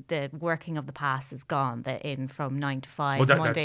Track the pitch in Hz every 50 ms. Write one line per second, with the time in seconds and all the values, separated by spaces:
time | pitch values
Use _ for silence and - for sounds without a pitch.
0 | - - 170 151 139 139 - 151 165 170 165 156 - 170 160 151 139 135 135 -
1 | 143 139 131 131 135 - 139 127 - - 160 143 135 127 120 120 120 135 127 -
2 | - 151 139 131 131 131 - - 147 131 135 139 143 139 135 131 135 - - -
3 | 147 139 135 123 135 135 139 165 160 117 - 165 151